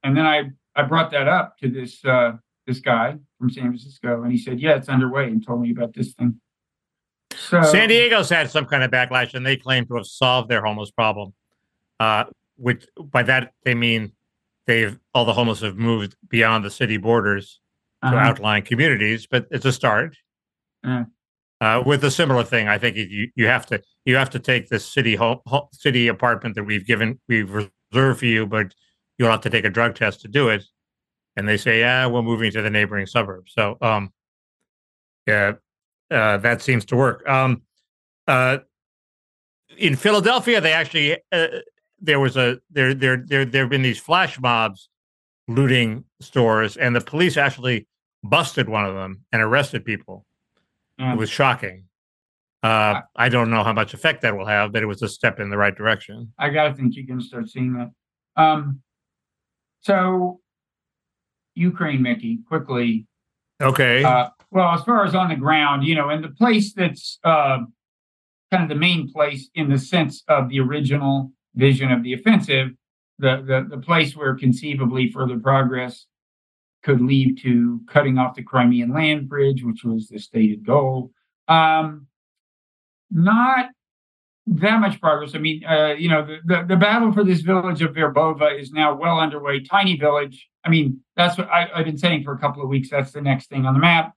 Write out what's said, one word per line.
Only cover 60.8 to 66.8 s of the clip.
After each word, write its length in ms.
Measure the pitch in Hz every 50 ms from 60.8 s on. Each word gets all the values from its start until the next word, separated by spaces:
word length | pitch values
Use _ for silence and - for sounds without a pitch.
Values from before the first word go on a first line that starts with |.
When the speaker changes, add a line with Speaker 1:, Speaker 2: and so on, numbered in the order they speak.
| _ _ _ _ _ _ _ _ _ _ _ _ _ _ _
Speaker 1:
Ukraine, 480 | - 170 180 175 - 175 156 139 131
Mickey, 380 | 127 123 120 113 - 113 117 113 -
quickly. 600 | _ 160 160 143 - 131 123 120 117 113 110 110 _ _ _ _ _ _ _ _ _ _ _
Speaker 2:
Okay. 420 | 139 135 131 - 135 123 120 127 139
Speaker 1:
Uh, 260 | 151 127 123 123 - _ _ _ _
well, 180 | - 185 185 170 170
as 100 | 170 -
far 220 | 226 240 220 202
as 100 | 185 165
on 140 | 185 180 175
the 60 | 160
ground, 480 | 139 131 147 156 156 147 143 143 139 139
you 120 | 156 165
know, 140 | 156 143 143
and 140 | 151 156 156
the 60 | 156
place 440 | - _ 220 247 220 214 208 - -
that's, 460 | 202